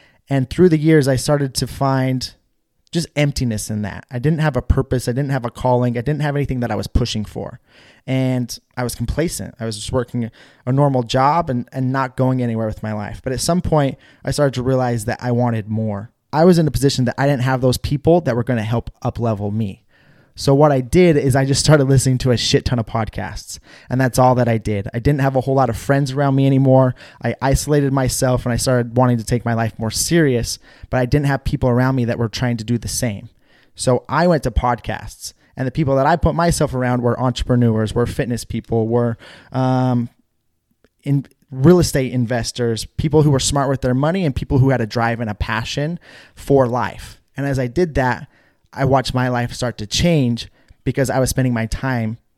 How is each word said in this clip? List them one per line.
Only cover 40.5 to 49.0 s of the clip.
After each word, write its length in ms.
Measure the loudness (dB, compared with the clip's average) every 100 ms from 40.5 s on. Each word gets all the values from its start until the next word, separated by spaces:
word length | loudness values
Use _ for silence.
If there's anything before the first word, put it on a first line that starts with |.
| _ _ _ _ _
in-, 240 | -2 -2 -2 _ _
real 300 | 2 4 6
estate 340 | 4 0 -2
investors, 720 | -2 -2 -2 -4 -4 -2 -2 -6
people 380 | -4 2 4
who 80 | 4
were 80 | 2
smart 300 | 0 0 0
with 100 | -2
their 140 | 0 0
money, 280 | 0 0
and 120 | -2 -2
people 240 | 0 2
who 100 | 4
had 120 | 2
a 40 | -2
drive 340 | -2 -2 -2
and 120 | -4
a 20 |
passion 640 | -6 -4 -4 -4 -4 -4 -6 -12 -20 -20 -12
for 320 | 2 4 4
life. 520 | 0 -4 -6 -16 -20 _ -8
And 120 | -4
as 100 | -2
I 80 | -2
did 300 | -2 0 0
that, 320 | 0 -2 -6 _ _ _ _
I 120 | -2 2
watched 280 | 2